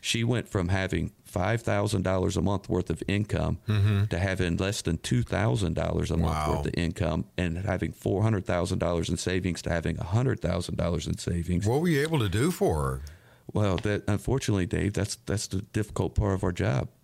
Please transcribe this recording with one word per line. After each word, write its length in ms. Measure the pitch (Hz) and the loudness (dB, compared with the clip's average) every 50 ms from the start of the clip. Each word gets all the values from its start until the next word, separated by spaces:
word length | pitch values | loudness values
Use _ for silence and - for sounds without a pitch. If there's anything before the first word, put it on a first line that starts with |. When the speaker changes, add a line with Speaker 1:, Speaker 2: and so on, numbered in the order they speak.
Speaker 1:
She 200 | - - - 117 | -4 -2 0 0
went 260 | 113 117 123 117 - - | 2 2 2 0 -2 0
from 180 | - 104 87 85 | 0 0 2 2
having 440 | 98 95 95 90 - 85 80 80 - - _ | 2 2 2 0 0 0 -2 -2 -6 -12 _
five 380 | - - 90 90 98 113 117 | -6 -2 0 0 2 0 0
thousand 400 | - - 101 101 104 107 104 98 | 0 0 0 2 2 0 0 0
dollars 340 | 92 92 95 95 92 92 90 | 0 2 2 2 2 2 2
a 60 | 90 | 2
month 260 | - 95 101 95 - - | 2 2 0 0 -2 -2
worth 220 | 92 92 90 - | -2 -2 0 0
of 120 | - - - - | -4 -4 0 0
income 480 | 98 104 104 - - 80 78 78 82 - - | 0 0 0 0 0 0 0 0 -2 -2 -2
Speaker 2:
Mm-hmm. 380 | - 107 107 98 104 104 98 101 | 0 2 2 4 4 4 4 2
Speaker 1:
to 120 | 107 - 87 | 2 0 0
having 400 | 92 98 92 87 92 87 85 85 | 0 0 0 0 0 0 2 0
less 240 | 92 98 107 - | 0 -2 -2 -2
than 160 | - - 82 80 | -2 -2 -2 -2
two 240 | - - 127 123 | 0 0 0 0
thousand 540 | 117 - - 92 98 117 123 113 101 82 80 | 0 0 0 0 2 2 2 2 0 0 0
dollars 340 | 78 80 82 80 82 80 80 | 0 0 0 0 0 0 0
a 80 | 82 82 | 0 2
month 160 | 82 82 80 78 76 | 2 2 0 0 0
Speaker 2:
Wow. 100 | 78 80 76 | 0 0 0
Speaker 1:
worth 80 | 71 | -2
of 80 | - - | -2 -2
income, 480 | - 85 82 82 - 87 80 80 85 - - _ - | 0 -2 -2 0 0 -2 0 0 -2 -4 -4 _ -4
and 180 | 90 85 82 | -2 -2 -2
having 360 | 90 92 98 92 87 87 85 | -2 -2 -2 -2 -2 -2 -4
four 300 | 87 - - 107 104 95 | -6 -4 -2 0 0 2
hundred 220 | 104 110 113 95 92 | 2 2 2 0 0
thousand 360 | - 95 87 87 92 92 92 | 0 0 0 0 0 0 0
dollars 280 | 87 85 87 82 85 85 | 0 0 0 0 0 0
in 80 | 87 | -2
savings 460 | 87 - 90 92 92 87 95 82 - | -2 -2 -2 -2 0 0 -2 -4 -2
to 80 | - - | -2 -2
having 280 | 87 85 80 82 82 76 | -2 0 0 -2 -2 -2
a 60 | 80 | -4
hundred 380 | 82 92 117 127 131 107 - | 0 0 2 2 2 0 -2
thousand 340 | - 82 87 90 87 - 92 | -2 -2 -2 -2 -2 -4 -2
dollars 300 | - 82 85 87 82 78 | -2 0 0 0 -2 -2
in 100 | 78 85 | -4 -4
savings. 500 | - - - 87 87 82 85 87 85 98 | -4 -2 -2 -2 -2 0 0 0 0 2
Speaker 2:
What 140 | 104 120 143 | 2 2 2
were 80 | 165 180 | 2 2
you 140 | 160 139 | 2 2
able 160 | 143 160 165 147 | 2 2 0 0
to 100 | 113 98 | 0 2
do 220 | 85 107 131 175 | 2 2 2 0
for 320 | 175 - 202 175 90 76 | 0 2 0 2 2 2
her? 180 | 69 67 65 65 69 - - - - - - - _ - | 0 -2 -2 -4 -8 -14 -18 -20 -20 -20 -20 -20 _ -4
Speaker 1:
Well, 240 | - 104 104 101 92 85 - | 0 2 2 2 2 2 0
that, 180 | 104 104 98 - - | 0 -2 0 0 0
unfortunately, 580 | 104 95 - - 113 - - - 107 98 90 | -2 0 0 -2 -2 0 0 0 2 2 2
Dave, 280 | 87 - 85 85 98 101 | 0 0 0 0 0 0
that's, 200 | - 95 98 - - _ | 0 -2 -2 -4 -10 _
that's 220 | - - 101 - | -4 -2 -2 -2
the 160 | - - 95 | -4 -4 -6
difficult 540 | 98 - - 110 104 - - - 95 - - | -6 -4 -4 -4 -4 -2 -2 -2 -2 0 0
part 180 | - 113 101 98 | 0 2 2 2
of 80 | 92 | 2
our 80 | - 92 | 0 -2
job. 380 | 90 - 95 - - 65 - - - _ | 0 0 0 0 0 0 -2 -4 -8 _